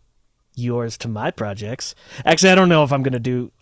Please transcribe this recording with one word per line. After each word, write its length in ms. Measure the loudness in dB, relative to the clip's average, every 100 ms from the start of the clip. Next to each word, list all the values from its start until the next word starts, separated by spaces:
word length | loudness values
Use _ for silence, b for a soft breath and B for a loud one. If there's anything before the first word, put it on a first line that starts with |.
| _ _ _ _ _
yours 420 | -8 -4 -4 -4 -8
to 100 | -10
my 220 | -6 -6
projects. 640 | -6 -8 -8 -10 -10 -12 -16 B B
Actually, 260 | B 4 6
I 40 |
don't 140 | 6 6
know 160 | 4
if 80 | 4
I'm 100 | 2
gonna 160 | 0 -2
do, 320 | -4 -4 -6 _